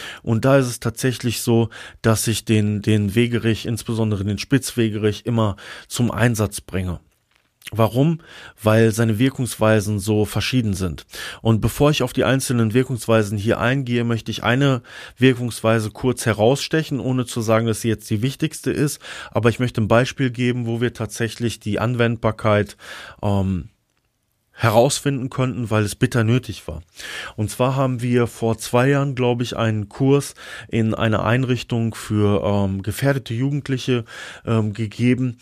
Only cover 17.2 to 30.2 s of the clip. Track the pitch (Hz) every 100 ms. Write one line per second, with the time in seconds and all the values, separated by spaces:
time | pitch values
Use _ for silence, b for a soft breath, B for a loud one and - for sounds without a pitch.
17.2 | 120 - 110 110 117 107 117 107 - 110
18.2 | 127 - 156 - - 85 143 - B B
19.2 | B - 117 110 123 120 104 113 131 -
20.2 | 135 117 123 123 117 117 120 - 107 -
21.2 | 113 - 117 - 107 104 113 123 117 117
22.2 | 113 107 110 104 104 - B B B B
23.2 | 107 101 95 92 76 _ _ _ _ _
24.2 | _ _ _ - 117 110 131 - 143 139
25.2 | 131 - 131 104 113 107 104 - 127 123
26.2 | 110 123 - 92 - 80 - B B B
27.2 | B - 107 - 127 131 131 123 123 123
28.2 | 117 - 113 110 - 120 131 143 139 123
29.2 | 123 123 120 - 113 107 104 - 135 143